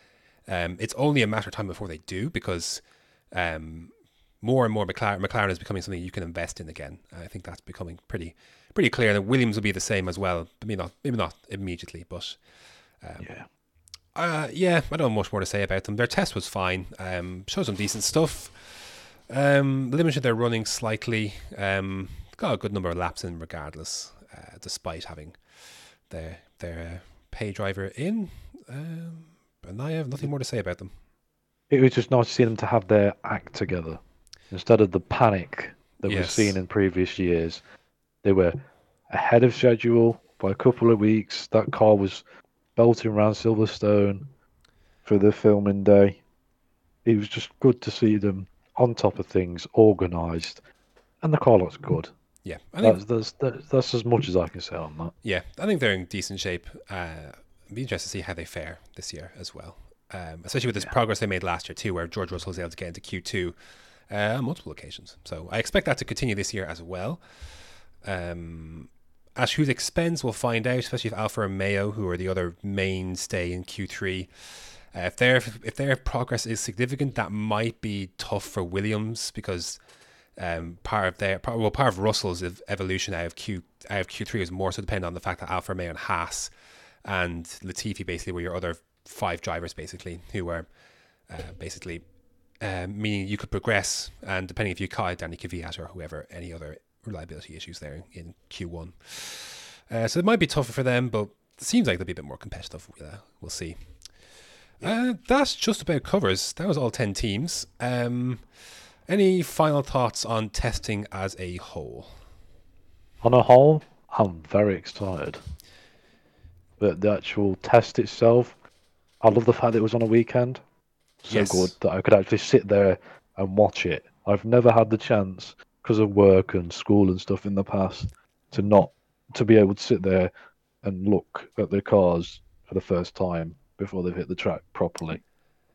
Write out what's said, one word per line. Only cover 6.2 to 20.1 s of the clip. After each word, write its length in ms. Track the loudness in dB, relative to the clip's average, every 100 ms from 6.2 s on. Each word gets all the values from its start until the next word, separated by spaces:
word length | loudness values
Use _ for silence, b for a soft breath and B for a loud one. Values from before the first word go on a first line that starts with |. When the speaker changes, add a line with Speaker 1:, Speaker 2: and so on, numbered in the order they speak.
Speaker 1:
invest 380 | -10 -8 -10 -10
in 80 | -16
again. 320 | -14 -14 -16 _ -18
I 100 | -16
think 180 | -16 -16
that's 160 | -18
becoming 360 | -18 -14 -12 -14 _
pretty, 260 | -10 -10 -14 b b b
pretty 160 | 0 2
clear. 220 | 4 4
And 140 | 2 2
Williams 300 | 2 2 2
will 80 |
be 80 | -2
the 80 | -2
same 300 | -2 -2 -2
as 100 | -2
well. 300 | -2 -2 -6 _
Maybe 140 | -8 -6
not, 160 | -8 -8 -4
maybe 100 | -2
not 180 | -4 -6 _
immediately, 560 | -10 -8 -8 -12 -16 -14
but, 260 | -12 -12 -16 b b b b b b
um, 240 | -18 -16 -16
Speaker 2:
Yeah. 140 | -16 -20 _ _ _ _ -20 _ -4
Speaker 1:
uh, 320 | -2 -2 -4
yeah, 300 | 0 2 2 0
I 60 | 0
don't 120 | 0
have 60 | 0
much 160 | -2
more 80 | -4
to 60 | -2
say 180 | -2
about 220 | -2 -2 -4
them. 100 | -2
Their 120 | 0
test 280 | 0 -2 -4
was 140 | -6
fine. 380 | -4 -2 -2 -6 -12
Um, 460 | -8 -8 -8 -12 -8
showed 200 | -4 -4
some 80 | -4
decent 280 | -4 -4
stuff. 480 | -2 0 0 -2 -14 B B B B B B B -8
Um, 600 | 0 4 4 4 0 0
limited 320 | 2 2